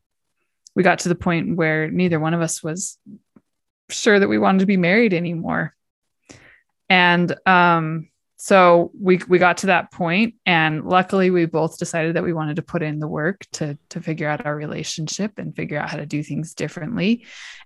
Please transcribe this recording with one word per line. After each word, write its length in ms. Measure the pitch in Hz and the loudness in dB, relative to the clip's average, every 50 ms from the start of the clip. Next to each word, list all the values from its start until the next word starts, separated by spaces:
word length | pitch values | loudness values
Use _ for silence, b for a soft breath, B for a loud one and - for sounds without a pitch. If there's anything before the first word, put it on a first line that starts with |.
| _ _ _ _ _ _ _ _ _ _ _ _ _ - - | _ _ _ _ _ _ _ _ _ _ _ _ _ -8 -2
we 100 | - 175 | 2 4
got 160 | 185 - - | 4 4 2
to 100 | - 180 | 2 -2
the 60 | 175 | -2
point 400 | 170 - 185 170 165 - - 170 170 | 0 0 -2 0 0 -2 -2 -2 -2
where 320 | 165 156 156 156 156 156 | 0 0 0 -2 -2 -2
neither 300 | - 175 180 180 170 156 | -2 0 0 0 0 0
one 140 | 151 160 165 | 0 0 0
of 80 | 170 | 0
us 220 | 165 160 - - - | -2 -2 -4 -6 -8
was 340 | 160 156 185 190 - - _ _ - - - _ _ _ _ _ _ _ _ _ _ _ _ _ - | -8 -8 -8 -8 -12 -12 _ _ -20 -20 -20 _ _ _ _ _ _ _ _ _ _ _ _ _ -14
sure 300 | - - - 247 208 202 | -10 -4 2 4 4 4
that 80 | 196 208 | 4 2
we 120 | 214 214 | 2 2
wanted 200 | 208 196 190 190 | 2 4 4 4
to 60 | 196 | 2
be 120 | 190 202 185 | 2 2 2
married 360 | 175 170 185 226 240 226 185 | 2 2 4 4 4 2 2
anymore. 640 | 165 175 170 175 165 170 170 165 170 165 151 - _ _ _ _ _ _ _ _ _ _ b b b b b b b b b _ _ _ - | 0 -2 -4 -6 -6 -6 -4 -4 -4 -4 -6 -8 _ _ _ _ _ _ _ _ _ _ b b b b b b b b b _ _ _ 0
And, 460 | 190 185 180 175 175 175 175 160 143 - - | 2 4 4 4 4 4 2 0 0 -2 2
um, 640 | - 185 180 175 175 170 165 160 156 160 165 160 _ _ _ _ _ _ - | 4 4 6 6 4 4 2 0 -2 -6 -8 -8 _ _ _ _ _ _ -10
so 520 | - - 202 190 180 175 170 170 175 - - - | -2 2 4 6 8 8 6 6 4 0 -4 -4
we, 220 | 208 185 185 180 - - | 0 2 2 2 2 2
we 120 | 180 175 | 2 4
got 180 | 180 180 170 - | 4 4 2 2
to 100 | - 190 | 0 0
that 240 | 180 165 - - | 0 0 0 -4
point, 440 | - - 180 165 170 196 226 233 - _ - | -8 -6 -4 -2 0 0 0 -2 -4 _ -2
and 400 | 190 175 165 160 156 156 156 - | 0 2 2 2 0 -2 -2 -2
luckily 460 | - 180 185 185 185 202 190 185 180 | 0 2 2 2 2 0 2 2 2
we 160 | 185 175 165 165 | 2 2 0 0
both 320 | 165 156 156 165 - - | 0 -2 -2 -2 -4 -6
decided 360 | 175 - - 170 156 165 170 | -8 -6 -4 -4 -2 -2 -2
that 80 | 170 180 | -2 -2
we 100 | 180 165 | -2 -4
wanted 240 | 160 156 151 151 170 | -4 -4 -6 -6 -6
to 40 | |
put 220 | 151 - - 170 156 | -6 -6 -6 -6 -4
in 160 | 151 151 151 | -4 -6 -6
the 80 | 151 151 | -6 -6
work 380 | 160 151 151 170 196 - - - - | -6 -4 -4 -4 -4 -6 -10 -14 -10
to, 260 | - 165 147 147 - _ - | -8 -8 -8 -8 -10 _ -14
to 100 | - 175 | -14 -12
figure 300 | 170 170 160 156 156 151 | -8 -6 -6 -4 -4 -4
out 160 | 151 143 147 | -4 -4 -4
our 100 | 147 147 | -6 -6
relationship 840 | 151 151 151 - 151 156 - - - 156 147 - - 196 - - - | -6 -8 -8 -8 -8 -8 -10 -8 -8 -8 -8 -6 -6 -6 -8 -8 -10
and 160 | - 156 151 | -12 -12 -10
figure 220 | - 160 - 156 147 | -10 -10 -8 -6 -6
out 100 | - - | -6 -6
how 80 | 160 156 | -8 -10
to 80 | 151 | -10
do 160 | 151 156 147 | -6 -6 -6
things 320 | 156 - - - 156 160 - | -6 -6 -6 -8 -8 -8 -8
differently. 720 | - - - - 180 156 - - 170 170 202 233 233 B B B B B B B B B | -8 -8 -8 -8 -8 -10 -8 -4 -2 0 0 0 0 B B B B B B B B B